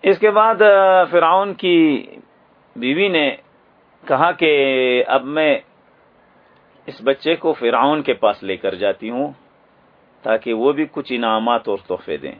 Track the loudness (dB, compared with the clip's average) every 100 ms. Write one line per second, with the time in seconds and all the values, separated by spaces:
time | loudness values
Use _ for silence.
0 | 0 2 2 4 2 4 4 6 4 4
1 | 4 2 2 2 0 -4 2 4 4 0
2 | -6 -20 -20 _ _ _ _ -8 -4 -2
3 | 0 0 -2 -6 _ _ _ _ _ _
4 | -4 0 0 0 0 2 2 0 0 0
5 | 0 -2 -2 -2 0 -2 -6 _ _ _
6 | _ _ _ _ _ _ _ _ -20 -6
7 | -4 -2 -2 -2 -2 -2 0 2 2 0
8 | -2 0 0 -2 -8 -6 -6 -2 -4 -4
9 | -8 -6 -8 -10 _ _ _ _ _ _
10 | _ _ -4 -2 -2 -2 0 0 -6 -8
11 | -8 -4 -2 -2 0 -2 -2 -8 _ -10
12 | -8 -10 -10 -18